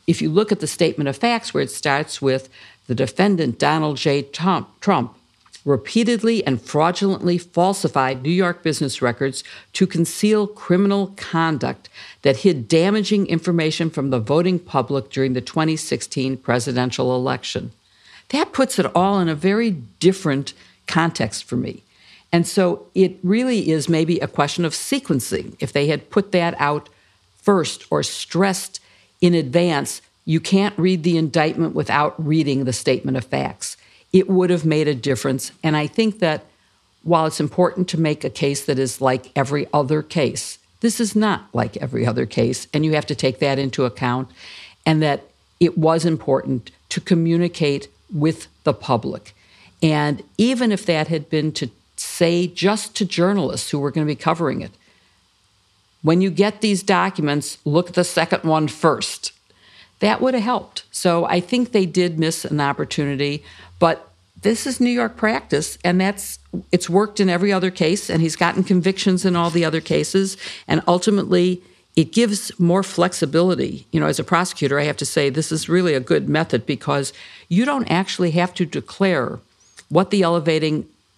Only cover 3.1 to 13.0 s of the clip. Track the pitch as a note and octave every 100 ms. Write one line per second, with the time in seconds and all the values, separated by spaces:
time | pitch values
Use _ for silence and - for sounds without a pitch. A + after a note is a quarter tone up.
3.1 | - G3+ F3+ C3+ A2+ D3 D#3+ D3+ C3+ D#3
4.1 | C#3+ C#3 - F#3 D#3+ - - G#3 D#3+ A#2+
5.1 | - _ _ _ - C#3+ C3+ - A3+ A#3+
6.1 | A#3 A3+ A3+ C#3+ B2 - D3+ E3 F3 G3
7.1 | F#3+ F3 F3 - E3+ F#3 G3 D3+ C#3+ C3
8.1 | C3+ C#3 F3+ F3 E3+ D#3+ C3 C#3+ - B2
9.1 | A#2 C3+ - - - - - F#3 - E3+
10.1 | - G#3 G#3+ G3+ - - F3+ G3+ G3+ G3
11.1 | - - E3 E3 D3+ C3 - - - -
12.1 | - C#3 B2+ G3 D3 A2 E3 F#3 G#3+